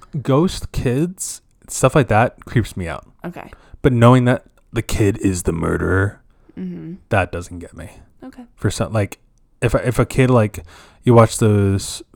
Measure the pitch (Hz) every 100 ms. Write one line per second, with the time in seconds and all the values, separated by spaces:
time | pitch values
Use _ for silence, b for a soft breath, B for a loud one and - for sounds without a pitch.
0 | - 151 131 135 185 - - - 127 127
1 | 175 185 - - _ _ - - 131 165
2 | 120 107 120 - - 127 101 - 85 -
3 | - _ 175 - - - B B 143 120
4 | 117 127 123 127 - _ _ 117 - -
5 | 104 - 101 90 - 82 82 82 85 92
6 | 101 - _ _ _ - 185 170 160 185
7 | - 101 90 87 87 90 85 - - -
8 | - _ 262 - 240 _ 107 - 98 110
9 | 101 - _ _ _ _ 120 135 120 117
10 | 117 - 127 123 107 - - B B B
11 | - 117 110 - 113 104 98 98 - -
12 | -